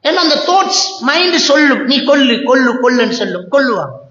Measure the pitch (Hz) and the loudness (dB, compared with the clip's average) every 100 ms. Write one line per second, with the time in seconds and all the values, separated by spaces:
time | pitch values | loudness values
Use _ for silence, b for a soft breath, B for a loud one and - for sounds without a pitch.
0 | 285 359 320 294 370 370 381 370 - - | 0 0 0 0 2 0 2 -2 -4 -4
1 | 240 311 359 330 - 285 294 226 262 269 | -2 0 0 0 2 2 2 0 0 -2
2 | 247 285 262 233 254 262 247 233 247 247 | 2 2 2 0 2 2 2 0 0 0
3 | 220 - 202 180 180 277 262 202 143 123 | -2 -2 -6 -6 -2 0 0 -2 -6 -12
4 | - | -20